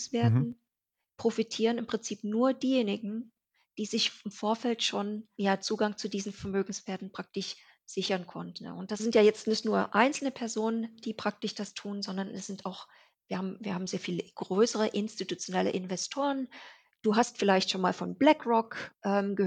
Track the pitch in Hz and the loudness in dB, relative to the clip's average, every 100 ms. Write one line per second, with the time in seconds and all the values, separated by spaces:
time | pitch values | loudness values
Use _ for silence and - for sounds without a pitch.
0 | - 233 233 117 233 240 _ _ _ _ | -4 2 4 6 2 -4 _ _ _ _
1 | _ - 233 220 226 - 220 233 226 220 | _ -2 0 0 -2 0 0 0 -2 -4
2 | - 202 208 214 262 262 254 262 214 208 | -6 -8 -2 2 2 2 2 2 2 -2
3 | 214 220 233 _ _ _ _ - 208 226 | -4 -8 -8 _ _ _ _ -8 -4 -2
4 | - - 208 - 208 226 240 226 - 202 | -2 -4 -12 -4 -2 0 0 -2 -2 -2
5 | 202 214 - - 196 196 - 214 214 208 | -4 -6 -8 -2 2 2 0 0 0 -2
6 | 208 202 196 196 202 196 190 196 - 190 | -4 -4 -6 -8 -4 -2 -2 -4 -8 -8
7 | 190 - 185 - 196 - - _ - - | -8 -12 -8 -6 -6 -8 -18 _ -10 -4
8 | 190 190 175 170 175 175 - 175 190 208 | 0 -2 -4 -10 -10 -10 -10 -8 -6 -4
9 | 220 220 208 214 - 214 220 202 196 202 | 4 8 8 6 2 0 2 2 2 4
10 | 254 294 277 262 233 226 220 226 226 - | 4 2 -4 -4 -6 -2 -2 -2 -4 -8
11 | - 220 208 208 214 - 202 - 202 202 | -8 -4 -4 -4 -6 -6 -10 -10 -10 -8
12 | 202 190 190 196 - 190 - 180 - - | -6 -6 -6 -8 -10 -8 -8 -10 -14 -20
13 | _ _ - 185 190 - 208 180 185 185 | _ _ -8 -6 -4 -6 -6 -6 -4 -6
14 | - 175 - - - 190 233 208 214 - | -4 -4 -6 -8 -2 4 4 4 0 0
15 | 214 - 185 180 - 185 185 - 185 185 | -4 -6 -8 -6 -4 0 0 0 -4 -6
16 | - - 285 269 262 - - - _ _ | -6 -2 -2 -2 -6 -10 -20 -20 _ _
17 | 220 214 240 - 202 190 190 185 185 180 | 2 4 4 2 4 4 4 0 0 0
18 | 180 180 277 302 - 233 226 - - _ | -4 4 6 6 4 2 0 -4 -12 _
19 | 202 202 196 196 | -2 0 0 2